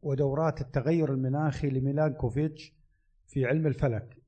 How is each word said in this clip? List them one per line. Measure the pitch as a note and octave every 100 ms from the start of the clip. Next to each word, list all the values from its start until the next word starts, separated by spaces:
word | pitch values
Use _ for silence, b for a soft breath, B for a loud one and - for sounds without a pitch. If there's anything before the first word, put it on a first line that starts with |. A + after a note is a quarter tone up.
ودورات | D3+ C3+ C#3+ C#3+ D#3+ D3
التغير | C#3 C#3 B2+ E3+ D3+
المناخي | C3 C3 C#3 D3+ C#3 C#3+
لميلانكوفيتش | C3 C3+ C#3+ D#3 B2+ B2+ A2+ D#3 D3+ - _ _ _ _ _ _
في | C#3 B2
علم | D3+ D#3
الفلك. | B2+ C#3+ G#2+ - -